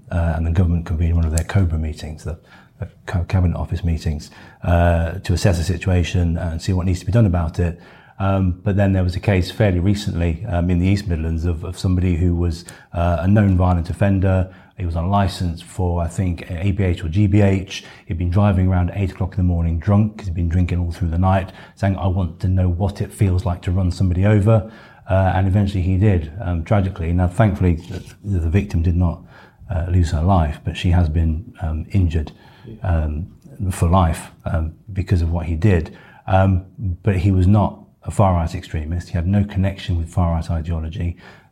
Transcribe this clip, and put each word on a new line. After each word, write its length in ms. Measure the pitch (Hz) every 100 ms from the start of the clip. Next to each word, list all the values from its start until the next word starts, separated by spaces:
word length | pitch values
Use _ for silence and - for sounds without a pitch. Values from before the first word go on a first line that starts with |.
| -
uh, 220 | 85 85 80
and 100 | 82
the 60 |
government 340 | 82 85 85 85
convened 300 | 80 85 85
one 100 | 82
of 100 | 80
their 100 | 80
cobra 340 | - 87 80
meetings, 460 | 78 78 78 78 -
the, 140 | - _ - _ _
the 80 | 95 - -
ca-, 160 | 90
Cabinet 340 | 85 95 90 76
Office 260 | 78 85
meetings, 460 | 87 80 87 73 - - - -
uh, 520 | - 87 85 85 82
to 200 | 90 -
assess 240 | 87 107 85
the 60 |
situation 760 | 82 82 95 90 80 92 85 82
and 240 | 87 82
see 120 | -
what 120 | 92 90
needs 140 | 87
to 80 | -
be 40 |
done 140 | 95 104
about 320 | 87 80 87
it. 220 | 87 85 - - - -
Um, 440 | 98 98 92 87
but 140 | 104 98
then 160 | 98
there 100 | 95
was 140 | 90 90
a 20 |
case 320 | - 95 90
fairly 280 | - 104 90
recently, 640 | 92 104 - 85 85 80 -
um, 240 | 87 87
in 100 | 87
the 80 | 90
East 180 | 98 -
Midlands 380 | 82 80 80
of, 220 | 87 80 90
of 120 | 92
somebody 380 | 98 90 92 82
who 180 | 87
was, 300 | 85 87 82 - - -
uh, 240 | 85 87 85
a 80 | 87
known 300 | 104 101 90
violent 320 | 90 87 82
offender. 640 | 87 101 98 95 95 92 - - -
He 80 | 87
was 100 | 82
on 140 | 87
license 520 | 101 95 - 90 82
for, 400 | - - 90 85
I 60 | 82
think, 420 | - 95 82 -
A 220 | 87 101
B 140 | 87 92
H 180 | 90
or 60 | 80
G 180 | 87 104
B 140 | 104
H. 420 | 101 98 92 - - - -
He'd 120 | 82
been 120 | 87
driving 400 | 87 104 95 92
around 240 | 90 87
eight 180 | 98 98
o'clock 200 | - 92
in 60 | -
the 60 |
morning 360 | 90 85 82 82
drunk, 380 | 104 101 107 -
'cause 100 | 98
he'd 60 |
been 140 | 85 85
drinking 320 | 87 87 87
all 140 | 85
through 160 | 85 85
the 80 | 85
night, 340 | 92 95 92 - - -
saying, 220 | 101 95
"I 100 | 92
want 320 | 90 85 -
to 80 | 95
know 220 | 92 92
what 320 | 87 98 -
it 100 | 98
feels 320 | - 98 90
like 180 | 90 85
to 80 | -
run 180 | 92 90
somebody 340 | - 95 85 101
over." 460 | 107 101 113 - - - - -
Uh, 240 | 95 95 90
and 100 | 98
eventually 380 | 95 95 95
he 140 | 90 92
did, 340 | 107 92 76 -
um, 240 | 90 85
tragically. 480 | 80 104 92 92 82
Now, 160 | 87 90
thankfully, 480 | - 110 - 90 82
the, 400 | - 90 - - 101 95
the 100 | 80
victim 320 | 95 101 87
did 140 | 82 85
not, 300 | 87 82 - - - _ -
uh, 180 | 76 87
lose 220 | 90 82
her 120 | 76
life, 380 | 87 95 78 78
but 140 | - -
she 140 | 92
has 180 | 85 82
been, 440 | 78 80 80 - -
um, 240 | 82 78 78
injured, 400 | 104 87 82 73 - - - - -
um, 460 | 95 82 78 76 87 - - - 92
for 180 | - 87
life, 420 | 92 82 80 - - -
um, 300 | 85 80 - -
because 280 | 95 87 92
of 120 | 82
what 140 | 85 78
he 80 | 80
did. 420 | 107 87 73 - - - -
Um, 380 | 95 95 95 95 - 101 87
but 140 | 113 95
he 140 | 101
was 140 | 95 90
not 360 | 104 87 - - _ -
a 60 |
far 220 | - 98
right 220 | 87 82 92
extremist. 540 | - 85 76 85 -
He 40 |
had 140 | 87 85
no 160 | 101
connection 540 | 101 92 95 95 - 87
with 120 | 82
far 220 | - 85
right 180 | 82 82
ideology. 680 | 85 78 80 80 87 87 - - - _